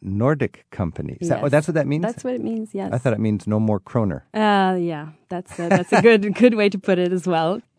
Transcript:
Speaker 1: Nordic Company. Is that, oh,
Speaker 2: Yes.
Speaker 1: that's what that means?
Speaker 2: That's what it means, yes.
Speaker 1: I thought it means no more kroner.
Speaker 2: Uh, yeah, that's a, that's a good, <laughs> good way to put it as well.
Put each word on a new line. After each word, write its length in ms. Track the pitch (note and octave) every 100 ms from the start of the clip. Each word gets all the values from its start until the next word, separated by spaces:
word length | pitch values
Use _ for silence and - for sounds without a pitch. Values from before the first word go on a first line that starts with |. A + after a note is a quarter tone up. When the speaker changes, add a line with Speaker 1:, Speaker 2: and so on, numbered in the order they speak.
| F#2+
Speaker 1:
Nordic 600 | G2 B2 D3+ A#2+ - _
Company. 460 | - E2+ - D2 -
Is 80 | E3+
that, 80 | A2+
oh, 40 |
Speaker 2:
Yes. 60 | C#3
Speaker 1:
that's 160 | C#3+ D3+
what 60 | D#3+
that 100 | C3+
means? 160 | D3
Speaker 2:
That's 220 | G#3 A#3+
what 100 | B3+
it 80 | B3
means, 320 | A3 A3+ A3
yes. 180 | G3 G3
Speaker 1:
I 60 | A#2+
thought 160 | B2+
it 60 | G#2+
means 260 | A2 G#2 -
no 120 | G#2+
more 220 | A2 G#2
kroner. 440 | - B2+ G#2 C#2+ -
Speaker 2:
Uh, 420 | G#3+ G#3+ G3+ F#3+ F#3
yeah, 300 | E3+ D#3 D3+ D#3 _
that's 280 | F3+ F#3 -
a, 100 | E3+
that's 220 | F#3+ -
a 80 | G3+
good, 320 | A3 A3 G3+
<laughs> 80 | F#3
good 120 | B3
way 140 | A3 G#3
to 100 | G3
put 200 | G3 F3+
it 120 | F3+
as 140 | F#3 F3
well. 340 | E3 E3 G#3+ -